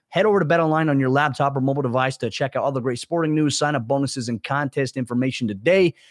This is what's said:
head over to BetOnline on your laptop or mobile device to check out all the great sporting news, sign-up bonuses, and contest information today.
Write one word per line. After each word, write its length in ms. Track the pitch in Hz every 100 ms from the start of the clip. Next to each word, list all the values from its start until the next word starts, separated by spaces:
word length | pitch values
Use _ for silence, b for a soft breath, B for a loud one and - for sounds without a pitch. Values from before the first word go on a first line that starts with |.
| _
head 160 | 170 214
over 140 | 202
to 60 | 156
BetOnline 440 | 170 160 156 160
on 100 | 139
your 100 | 131
laptop 460 | 135 151 131 139 139
or 60 |
mobile 220 | 135 139
device 340 | 131 123 131 -
to 120 | 117
check 240 | - 135 131
out 80 |
all 80 | 120
the 80 | 135
great 200 | 123 123
sporting 360 | - 170 160 156
news, 220 | 151 139
sign-up 300 | 147 147 113
bonuses, 420 | 139 139 - 120
and 140 | 117
contest 540 | - 139 147 143 131 135
information 500 | 123 123 131 - 113
today. 460 | 98 120 190 180 b b